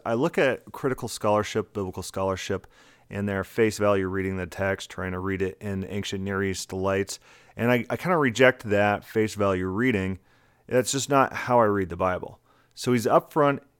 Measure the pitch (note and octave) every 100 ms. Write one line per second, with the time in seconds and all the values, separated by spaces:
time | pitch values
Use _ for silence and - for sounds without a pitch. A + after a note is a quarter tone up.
0 | - A#2 E3 G3 C#3 G#2+ - - C#3 -
1 | A#2+ - G#2+ G#2 G#2 A2+ G2 G#2 F#2 F#2+
2 | - F#2+ F#2+ F#2 - F#2+ - _ - _
3 | - G2+ G2+ G2 F#2 - A2 G2+ G#2 G2+
4 | F#2 F#2+ F#2+ F#2+ F2 - G2 F#2+ - -
5 | F#2 F2+ F#2+ F#2+ F#2+ - G#2+ F#2+ - G2+
6 | - G2 F#2+ G2 G2 F#2 - F#2+ G2 G2
7 | G2+ - _ - _ - A#2+ B2 - A#2+
8 | E3+ E3+ C3+ G#2+ C3 - G#2+ G2+ G#2 G2+
9 | - A2 A2 G#2 G2+ F#2 F#2 G2 B2+ G2+
10 | F#2+ F#2 _ _ _ _ - B2 - C#3
11 | B2 C#3 B2+ - - A#2+ G#2+ G2+ F2+ F2+
12 | F#2 F2+ - - _ _ _ - B2+ B2
13 | G#2+ D#3 - D#3+ C#3+ C#3 -